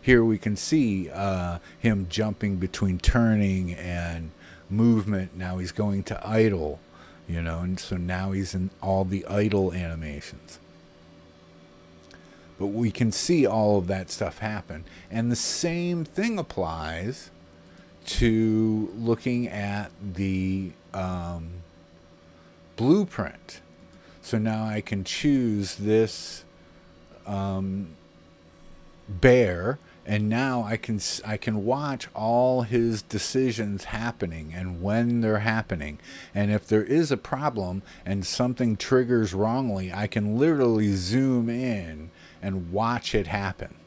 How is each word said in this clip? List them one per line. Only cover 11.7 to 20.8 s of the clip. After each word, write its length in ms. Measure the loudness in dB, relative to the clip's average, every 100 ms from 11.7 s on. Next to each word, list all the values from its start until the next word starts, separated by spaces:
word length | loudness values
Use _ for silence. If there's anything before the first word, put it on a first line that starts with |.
| -20 -20 -20 -20 -20 -20 -20 -20 -6
But 100 | -4
we 240 | 0 0
can 180 | 2 0
see 360 | 0 2 4 4
all 320 | 4 4 4
of 100 | 2
that 220 | -4 -4
stuff 280 | -6 -6 -4
happen. 460 | -6 -6 -10 -14 -14 -20 -8
And 220 | -2 0
the 40 | 0
same 680 | 0 -2 -2 -2 -2 -2
thing 340 | -4 -2 -2 -2
applies 920 | -6 -4 -4 -4 -6 -6 -6 -8 -14 -20 -20 -20 -20 -20 -20 -18 -6
to 840 | 2 4 4 4 4 4 2 -2 -4
looking 500 | 0 0 2 -2 -2
at 420 | -4 -4 -4 -8 -10 -10
the, 560 | -2 0 0 0 -2 -4 -10